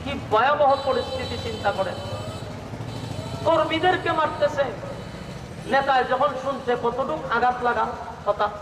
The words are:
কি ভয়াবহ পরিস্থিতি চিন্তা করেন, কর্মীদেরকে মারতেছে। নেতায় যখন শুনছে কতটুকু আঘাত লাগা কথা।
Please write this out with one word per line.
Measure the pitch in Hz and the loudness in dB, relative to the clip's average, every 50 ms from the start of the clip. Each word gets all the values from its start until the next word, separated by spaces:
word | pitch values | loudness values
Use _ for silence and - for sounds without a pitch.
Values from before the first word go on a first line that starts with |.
| - | -6
কি | 269 285 - - - | -6 -6 -6 -2 2
ভয়াবহ | 214 220 240 277 294 294 294 269 277 269 - | 4 4 6 6 6 6 6 6 6 4 4
পরিস্থিতি | 269 262 240 226 - 254 254 240 233 247 226 | 0 0 0 0 -2 -4 -4 -4 -4 -4 -4
চিন্তা | - 233 214 208 - 208 | -4 -4 -6 0 0 0
করেন, | 190 190 190 180 170 - 190 196 202 202 - - - - - - - - - - - - - - - - - - - - - - - - - | 0 2 -2 -2 -2 -6 -6 -6 -6 -6 -6 -8 -8 -8 -10 -10 -10 -10 -10 -10 -10 -8 -8 -8 -8 -8 -8 -6 -6 -6 -6 -6 -6 -2 2
কর্মীদেরকে | 302 330 311 311 311 320 320 330 370 370 - - 349 | 2 4 4 4 2 0 2 4 4 2 2 0 0
মারতেছে। | 330 320 311 294 - - 294 285 - 269 277 240 - - - - - - - - - - - - - - - - - - - | 2 2 0 0 0 0 0 0 2 0 -2 -2 -2 -8 -8 -10 -10 -10 -10 -10 -10 -10 -10 -10 -10 -12 -12 -12 -12 -10 -4
নেতায় | - 247 277 277 269 269 254 240 | 2 2 2 4 6 4 4 4
যখন | - 254 262 285 285 254 254 | 4 2 2 2 2 2 0
শুনছে | 254 277 269 240 - 240 240 240 | -4 -4 -4 -2 0 -2 0 2
কতটুকু | 233 233 220 247 269 269 311 311 - 254 | 0 -2 0 0 -2 -2 -2 -4 -2 0
আঘাত | 226 233 240 254 247 - | 2 4 4 2 2 2
লাগা | 247 240 226 220 226 233 233 - - - - - - | 0 0 2 2 0 -2 -2 -8 -8 -10 -12 -4 -2
কথা। | 202 208 - 214 208 - - | -2 2 2 0 -2 -2 -6